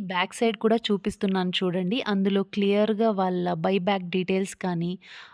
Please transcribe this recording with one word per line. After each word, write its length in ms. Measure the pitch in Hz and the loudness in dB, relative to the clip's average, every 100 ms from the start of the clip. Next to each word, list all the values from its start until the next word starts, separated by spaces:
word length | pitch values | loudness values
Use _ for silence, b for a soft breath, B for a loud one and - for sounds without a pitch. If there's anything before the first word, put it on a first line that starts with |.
బ్యాక్ 300 | 185 185 190 | -2 0 0
సైడ్ 220 | - 233 214 | 2 0 2
కూడా 180 | 220 226 | 2 2
చూపిస్తున్నాను 720 | - 202 - - 202 190 180 | 2 -2 -2 -2 0 0 0
చూడండి. 460 | 175 185 180 180 247 214 | 0 0 0 -2 -2 -2
అందులో 340 | 202 196 196 196 | 0 2 0 -2
క్లియర్గా 600 | 208 196 202 214 208 226 | 0 2 4 2 2 2
వాళ్ళ 320 | 196 185 180 175 170 | 2 0 0 -2 0
బైబ్యాక్ 480 | 180 196 180 196 180 | 0 0 0 -2 -2
డీటెయిల్స్ 440 | 185 180 190 196 - | -2 0 0 -2 -4
కానీ, 360 | 185 170 170 185 B B B | -4 -2 -2 -6 B B B